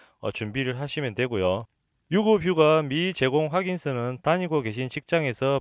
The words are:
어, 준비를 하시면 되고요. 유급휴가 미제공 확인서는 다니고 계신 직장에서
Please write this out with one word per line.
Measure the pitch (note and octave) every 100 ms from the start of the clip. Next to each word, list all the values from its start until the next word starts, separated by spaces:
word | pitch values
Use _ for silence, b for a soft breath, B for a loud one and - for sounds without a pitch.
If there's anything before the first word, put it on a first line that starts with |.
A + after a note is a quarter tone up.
| b b
어, | G#2+
준비를 | - G#2+ B2 B2+ B2
하시면 | C#3+ D#3 C3 G2+
되고요. | B2 A2 F2+ G2 A2+ _ _ _ -
유급휴가 | F3+ G#3+ G#3 E3+ D#3+ D3+ D#3
미제공 | D3 D3 F3+ F3 C3 D3 D#3
확인서는 | F3 F#3 F3+ D3 B2 A#2+ B2+
다니고 | D3 F3+ F3 D3+
계신 | A2+ G#2+ C3
직장에서 | D3+ - E3+ C#3+ A2 C3+ C#3